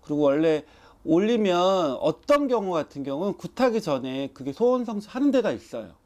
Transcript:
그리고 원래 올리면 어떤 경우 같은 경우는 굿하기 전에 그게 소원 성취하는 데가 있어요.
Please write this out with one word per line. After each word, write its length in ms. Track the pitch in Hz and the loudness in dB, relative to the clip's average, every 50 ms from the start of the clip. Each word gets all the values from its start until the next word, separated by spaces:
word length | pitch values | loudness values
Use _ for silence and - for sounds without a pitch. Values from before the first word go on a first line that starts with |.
그리고 180 | _ - 151 147 | _ -4 -2 2
원래 420 | 147 139 139 156 160 165 156 147 147 - - - - - - _ _ | 2 2 4 4 2 2 2 0 -4 -10 -20 -20 -20 -20 -20 _ _
올리면 920 | - 160 175 202 220 240 226 214 190 175 175 180 190 190 185 170 143 127 - | 2 2 2 4 2 2 2 2 2 2 2 2 2 2 2 0 -2 -2 0
어떤 480 | - 151 160 - _ - 285 294 294 262 | -2 -2 -2 -2 _ 2 2 2 2 0
경우 220 | 247 226 202 190 | -2 -2 -2 -2
같은 300 | 180 160 143 - - 143 | -2 -2 -4 -4 -10 -10
경우는 320 | 135 135 139 147 185 202 180 - | -8 -6 -6 -4 -4 -4 -4 -6
굿하기 420 | - 170 _ - 247 262 220 226 | -10 -14 _ 0 0 0 0 0
전에 480 | 214 160 143 127 123 131 131 135 139 131 _ | -2 -2 -2 -2 -2 -6 -6 -6 -6 -8 _
그게 180 | - 131 139 | -10 -10 -10
소원 320 | 135 - 220 247 254 254 240 | -2 0 2 2 2 2 -2
성취하는 460 | 240 226 208 202 - - 262 285 285 | -4 -6 -8 -10 -8 -6 0 0 2
데가 220 | 254 262 208 196 | 2 2 0 0
있어요. 400 | 131 107 - - - 120 107 92 85 _ _ | -4 -4 -10 -12 -12 -12 -12 -12 -18 _ _